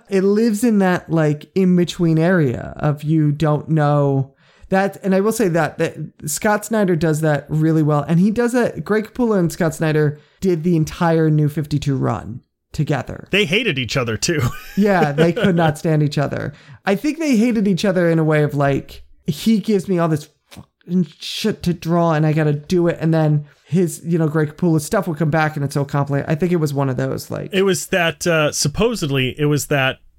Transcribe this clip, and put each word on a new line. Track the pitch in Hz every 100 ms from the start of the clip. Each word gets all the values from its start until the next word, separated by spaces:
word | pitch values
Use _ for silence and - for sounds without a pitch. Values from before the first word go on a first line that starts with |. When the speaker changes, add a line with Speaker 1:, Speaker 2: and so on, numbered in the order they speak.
| -
Speaker 1:
It | 196
lives | 196 208 233 208
in | 240 208
that, | 185 180 -
like, | 160 151 151 - 190
in-between | 185 180 175 - 170 160
area | 165 185 139 117 67 -
of | 147 147
you | 151 160 147
don't | 147 156 151 -
know | 156 147 147 143 135 135 _ _ _ -
that. | 190 196 -
And | 196 190
I |
will | 208
say | 220 196
that, | 165 165 -
that | 165 - 151 - 160
Scott | - 220 208 -
Snyder | 220 190 165
does | 165 156
that | 156 147 -
really | 151 156 160
well. | 147 147 -
And | 170
he | 202
does | 220 240
that. | 247 220 -
Greg | 156 214 214
Capullo | - 233 202
and | 170
Scott | - 165 151
Snyder | 160 151 151 147 _ -
did | 196 165
the | 170 165
entire | 156 - 170 165 160
New | 151 147
fifty-two | 160 151 143 147 131
run | 131 117 92 120 _ _ _
together. | - 147 139 - - -
Speaker 2:
They | 196 170
hated | 202 240 135
each | 117 139
other, | 120 110
too. | - 156 120 -
<laughs> | - -
Speaker 1:
Yeah, | 208 185 147
they | 143 165
could | 196 202 170
not | 160 147
stand | 170 151
each | 151 147
other. | 139 117 110 - - - -
I | 196
think | 302 294
they | 302 220
hated | 247 226 202
each | 175 208
other | 175 170
in | 165
a | 156
way | 151
of, | 147
like, | 143 143 135 - - - - -
he | - 220 220
gives | 220 202 160
me | 175
all | 165
this | 151 - _ _
fucking | - - _ - 180 160 -
shit | - - 214 -
to | 180
draw | 165 160 170 170
and | 151 156
I |
gotta | 151 151
do | 147 - 180 170
it. | -
And | 160
then | 160 156 151 147 _ -
his, | 170 170 -
you | 160 170
know, | 160
Greg | 156 151 -
Capullo's | 175 160 -
stuff | 220 180
will | 151
come | 160
back | 160 156 151
and |
it's | 139
so | 147 139
complicated. | 143 143 147 -
I | 156
think | 180
it | 175
was | 151
one | 139 135
of | 127
those, | 135 - -
like | 107 95
Speaker 2:
It | 190
was | 196 180 -
that, | 190 165 - 175
uh, | 160 147
supposedly, | - 151 156 233 214 147 139 127 -
it | 147
was | 147 -
that | 143 131 - -